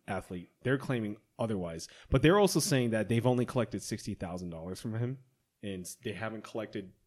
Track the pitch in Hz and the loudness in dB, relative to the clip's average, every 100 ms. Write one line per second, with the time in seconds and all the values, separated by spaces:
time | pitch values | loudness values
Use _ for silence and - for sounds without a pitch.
0 | - 95 - 92 87 _ 123 135 135 123 | -6 -6 -4 -10 -12 _ 0 0 0 -2
1 | 107 104 _ - 117 101 87 82 - - | -2 -6 _ -4 -2 -2 -4 -6 -12 -12
2 | - 131 151 202 196 165 - 135 120 110 | 2 6 8 8 6 4 2 2 4 2
3 | 101 117 123 123 120 127 110 98 - 107 | 2 2 4 2 2 0 -2 -4 -6 -8
4 | - 101 90 90 90 80 85 95 120 110 | -6 -8 -6 -6 -8 -8 -8 -8 -6 -4
5 | 120 135 _ _ _ - 104 92 87 - | -4 -6 _ _ _ -12 -8 -8 -8 -10
6 | 110 92 110 110 - 117 104 107 95 - | -8 -6 -6 -8 -8 -6 -6 -8 -10 -16